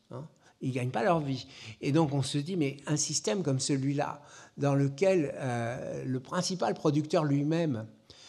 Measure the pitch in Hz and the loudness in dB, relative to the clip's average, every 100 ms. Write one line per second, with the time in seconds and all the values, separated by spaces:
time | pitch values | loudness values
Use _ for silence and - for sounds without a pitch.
0 | - 120 160 _ _ - 135 127 123 135 | -16 -14 -14 _ _ -8 -4 -2 -2 0
1 | 220 170 143 131 - - - 110 147 147 | 2 2 2 -4 -6 -16 -16 -6 2 4
2 | 156 143 131 147 147 190 139 139 - 151 | 4 2 0 -2 -2 0 -2 -2 -4 -2
3 | - 151 - 208 147 131 - 139 135 143 | 0 -2 0 0 0 0 0 0 0 -2
4 | 143 - - - - - 139 139 139 139 | -2 -6 -14 -20 -18 -2 0 2 2 4
5 | 196 190 143 - 131 120 117 - - 139 | 4 4 2 -2 -2 -2 -2 -4 -6 -6
6 | 135 127 - 180 175 180 226 196 165 147 | -2 -4 -2 -2 -2 0 0 2 2 2
7 | 147 180 151 139 143 165 165 113 110 - | 2 2 4 2 2 2 2 0 -4 -14
8 | _ - | _ -20